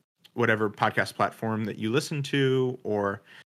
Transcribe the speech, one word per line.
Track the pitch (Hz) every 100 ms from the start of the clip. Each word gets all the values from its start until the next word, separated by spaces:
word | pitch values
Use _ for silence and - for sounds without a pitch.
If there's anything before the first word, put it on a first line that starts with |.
| _ _ -
whatever | 113 117 107 107
podcast | - 113 110 98 -
platform | 101 - 110 110 107
that | -
you | 110
listen | 131 - 151
to, | 139 139 131 131 127 123
or | 107 104 101 104 - - -